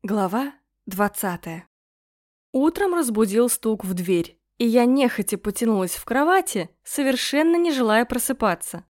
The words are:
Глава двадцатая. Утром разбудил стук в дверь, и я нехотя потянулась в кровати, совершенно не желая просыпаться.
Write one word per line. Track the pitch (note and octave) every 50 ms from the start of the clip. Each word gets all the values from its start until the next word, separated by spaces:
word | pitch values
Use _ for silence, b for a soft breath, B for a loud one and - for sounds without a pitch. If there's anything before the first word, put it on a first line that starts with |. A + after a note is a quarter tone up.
| -
Глава | G3 G#3 G#3+ G3 F#3 F#3+ A#3 C4+ C#4 C#4 _ _ _ _ _ _
двадцатая. | - F#3+ F#3 G#3 G3+ G3+ - - G3 F3 E3+ - E3+ E3 E3 - _ _ _ _ _ _ _ _ _ _ _ _ _ _ _ _ _ -
Утром | B3+ C#4 D#4+ D#4+ - G4+ G4 F4
разбудил | E4+ D#4 A#3+ A3 G#3 A3 G3 G3 A3 A#3+ A#3+
стук | - - - A3 A3 - -
в | F#3 F#3+
дверь, | F3+ F3+ F3+ F#3 E3+ E3 - _ _ _ _ _
и | _ A#3+
я | A#3 A3 B3 A#3+
нехотя | B3 B3+ C#4 C#4 B3 - - G3 - - F#3+
потянулась | _ G#3 G3+ - A#3+ A3+ G#3+ G3 F#3 F3 -
в | - -
кровати, | - A#3+ C4 D4 D#4+ F#4 F#4+ F#4 F#4 - G#3 E3 F3 _ _ _
совершенно | - - - C#4+ C4+ C4 B3 - - - C#4+ D#4 E4 E4+
не | E4+ F4 E4+ D4
желая | C4 B3 A3 G#3+ A3 A#3+
просыпаться. | A#3+ - B3 - - C4 C4 A#3 G#3 F3 E3+ - - - E3+ - _ _